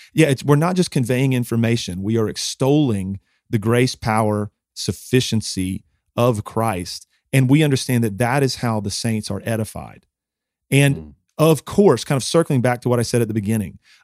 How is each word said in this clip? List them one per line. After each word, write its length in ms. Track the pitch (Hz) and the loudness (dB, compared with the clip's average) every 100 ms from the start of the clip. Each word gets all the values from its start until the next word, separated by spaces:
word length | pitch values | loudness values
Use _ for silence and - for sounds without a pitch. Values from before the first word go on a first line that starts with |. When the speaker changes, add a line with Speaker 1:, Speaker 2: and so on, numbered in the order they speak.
| - | -8
Speaker 1:
Yeah, 120 | 131 151 | -2 0
it's, 140 | 135 | 0
we're 140 | 135 147 | 2 2
not 200 | 170 185 | 2 0
just 140 | 175 | 0
conveying 420 | 147 110 127 135 | -2 -2 0 0
information. 680 | 127 120 117 113 113 - 90 | 0 -2 0 0 0 -4 -8
We 140 | 98 113 | -2 -2
are 100 | 104 | -2
extolling 920 | - - - 135 147 143 101 95 98 _ _ - | -4 -8 -2 2 2 2 -2 -4 -8 _ _ -6
the 100 | 113 | -2
grace, 360 | 104 120 127 | 2 2 2
power, 560 | - 120 110 107 104 101 _ _ | -2 0 2 2 0 -4 _ _
sufficiency 1120 | - - 98 - 127 - 113 - - 92 95 _ _ _ - | -10 -8 -6 0 0 2 -2 -4 -6 -4 -6 _ _ _ 0
of 260 | 120 107 | 0 0
Christ. 600 | - 110 113 92 87 - _ _ - | -4 -4 -2 -4 -8 -12 _ _ -2
And 160 | 135 127 | 2 4
we 140 | 151 | 4
understand 400 | 151 135 - 120 | 4 0 0 0
that 140 | 117 98 | 0 -2
that 240 | 120 139 | -2 0
is 140 | 135 - | -2 -2
how 240 | 120 110 | -4 -2
the 100 | 104 | -4
saints 400 | - 117 110 - | -4 -4 -4 -4
are 120 | 98 | -8
edified. 600 | - 110 107 82 60 - _ _ _ _ _ _ - | -6 -4 -6 -8 -16 -20 _ _ _ _ _ _ 0
And 260 | 139 143 127 | 4 4 2
Speaker 2:
Mm. 180 | 76 - _ - | -6 -20 _ 2
Speaker 1:
of 260 | 156 156 | 4 4
course, 380 | - - 202 120 | 0 4 4 4
kind 140 | - 139 | 0 -2
of 60 | |
circling 360 | - 165 165 135 | 0 0 2 2
back 180 | 123 120 | 2 0
to 60 | 123 | 0
what 100 | 120 | 0
I 40 | |
said 200 | 113 120 | 2 0
at 60 | 110 | 0
the 60 | |
beginning, 440 | 110 98 110 90 - _ _ | -2 -2 -2 -4 -10 _ _